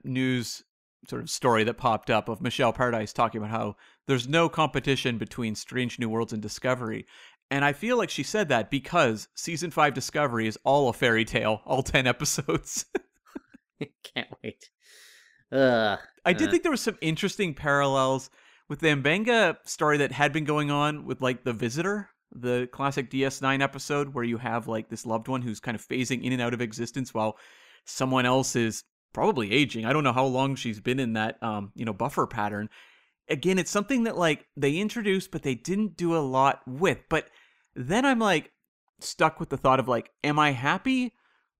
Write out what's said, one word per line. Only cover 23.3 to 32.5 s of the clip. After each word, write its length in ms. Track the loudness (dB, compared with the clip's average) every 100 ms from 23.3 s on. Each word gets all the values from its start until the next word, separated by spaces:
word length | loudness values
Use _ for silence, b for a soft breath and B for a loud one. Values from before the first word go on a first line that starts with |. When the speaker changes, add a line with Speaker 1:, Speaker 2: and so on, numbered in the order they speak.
| 0
Speaker 1:
nine 220 | 0 2
episode 500 | 0 -2 -4 -2 -2
where 120 | -4
you 140 | -4 -2
have, 280 | -2 -4 -4
like, 220 | -6 -8
this 180 | -10 -4
loved 220 | -4 -2
one 140 | -6
who's 180 | -4 -8
kind 160 | -6 -8
of 100 | -6
phasing 380 | -4 -2 -2
in 80 | -2
and 100 | -2
out 100 | -2
of 80 | -2
existence 540 | -6 -6 -8 -6 -6
while 220 | -2 -2 -4 B B B B
someone 420 | -12 -4 0 2 4
else 300 | 4 2 0
is 260 | 0 -2 -12 _ _
probably 400 | -2 0 2 2
aging. 340 | 2 2 0 0
I 60 |
don't 100 | 2
know 100 | 2
how 120 | 2
long 320 | 2 2 0 -2
she's 240 | -6 -6
been 180 | -2 -2
in 140 | 0
that, 280 | 0 -2 -4
um, 280 | -6 -6 -8 -8
you 80 |
know, 80 | -6
buffer 340 | -2 -2 0 -2
pattern. 420 | -2 -4